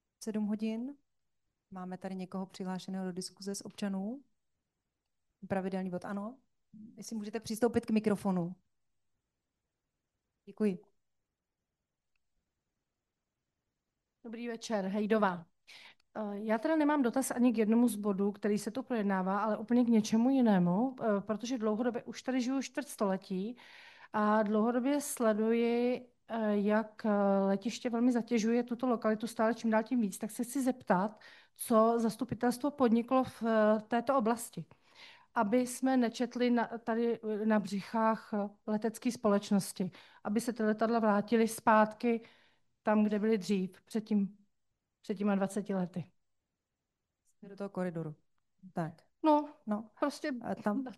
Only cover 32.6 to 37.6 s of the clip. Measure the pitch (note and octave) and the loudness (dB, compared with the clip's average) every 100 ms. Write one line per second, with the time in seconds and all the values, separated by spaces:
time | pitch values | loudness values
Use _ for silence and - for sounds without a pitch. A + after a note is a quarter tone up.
32.6 | C#4+ C#4+ B3 A#3 A#3+ C4 B3+ - A3+ A3 | -4 2 4 4 2 0 0 -4 0 4
33.6 | G#3+ G#3+ G#3+ A#3 A#3 C4+ A3 A#3 - - | 4 2 0 -2 2 2 2 -2 -4 -12
34.6 | D#3 - _ - - - _ A#3+ G#3 B3 | -14 -20 _ -20 -20 -20 _ -2 2 2
35.6 | B3 - C4 C4 A3+ A3+ A#3+ A#3+ B3 A#3 | 0 -2 2 2 2 0 -4 0 2 2
36.6 | A3 A#3 - A3+ A#3 A3+ G#3+ G#3 A3 G#3+ | 0 -6 -4 0 0 -2 -4 -2 2 2